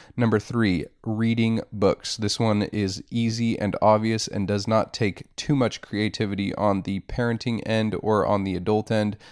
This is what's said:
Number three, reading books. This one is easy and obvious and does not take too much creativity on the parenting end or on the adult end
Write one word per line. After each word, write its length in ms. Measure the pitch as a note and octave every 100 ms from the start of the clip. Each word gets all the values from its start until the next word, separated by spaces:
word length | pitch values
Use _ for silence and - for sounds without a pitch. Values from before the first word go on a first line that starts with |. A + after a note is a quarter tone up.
| - -
Number 240 | A#2 G#2+
three, 460 | - A#2+ G#2+ F2 - _
reading 560 | A2+ A2 A2+ A#2 A2+ A2+ -
books. 420 | G#2 G2 - - -
This 240 | G#2 -
one 240 | A2+ G#2
is 400 | G2+ G#2 F#2+ F#2 -
easy 480 | A#2 A#2 A2+ A#2 -
and 160 | G2+ -
obvious 480 | G#2 G#2+ A2 A2 -
and 180 | G#2 F#2+
does 180 | G#2 G2
not 280 | A2 -
take 420 | - G#2+ - - -
too 220 | - C#3+
much 240 | A#2 -
creativity 720 | - G#2 G#2+ - G#2+ G2+ G2 -
on 280 | G2+ G2
the 180 | F#2+ G2
parenting 600 | - - A#2+ A2+ B2+ A#2 -
end 320 | A2 A2 F#2+
or 260 | G#2+ G#2+ -
on 200 | G#2 G2
the 100 | F2+
adult 340 | F2+ G#2+ G#2+
end 280 | A2 G#2 G2+ -